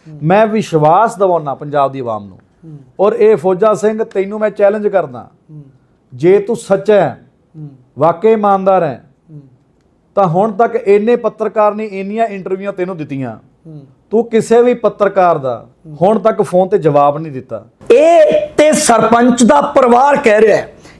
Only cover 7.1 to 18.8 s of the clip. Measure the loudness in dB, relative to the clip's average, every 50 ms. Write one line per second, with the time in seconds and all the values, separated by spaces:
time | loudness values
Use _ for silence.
7.1 | -4 -10 -18 _ _ _ _ _ -20 -20 -20 -20 -20 -20 _ _ -6 -2 0 0
8.1 | 0 0 0 0 0 2 0 0 0 0 2 2 2 2 0 -2 -6 -10 -16 _
9.1 | _ _ _ -20 -20 -20 -20 _ _ _ _ _ _ _ _ _ _ _ _ _
10.1 | -2 0 0 0 2 0 -2 -2 0 0 -2 0 -2 -2 0 2 2 2 2 0
11.1 | 0 0 -2 -4 -6 -6 -8 -6 -2 0 0 0 0 -4 -8 -10 -10 -10 -10 -8
12.1 | -4 -4 -4 -4 -6 -8 -8 -8 -8 -6 -6 -8 -6 -6 -6 -6 -6 -10 -10 -10
13.1 | -8 -8 -8 -10 -10 -14 _ _ _ _ -20 -20 -20 -20 -20 -20 _ _ _ -4
14.1 | -2 -2 -2 0 0 -2 0 2 2 4 4 2 2 0 -2 -4 -2 -2 -2 -2
15.1 | 2 2 2 2 2 0 -2 -6 -8 -8 -10 -18 _ _ -20 -16 -6 -2 0 0
16.1 | 2 2 0 0 0 -2 -2 -2 0 0 0 0 0 0 0 2 2 2 2 2
17.1 | 0 -2 -6 -10 -12 -12 -12 -12 -14 -14 -14 _ _ _ 0 2 4 4 4 4
18.1 | 6 4 4 4 2 0 -2 -2 0 2 2 4 4 2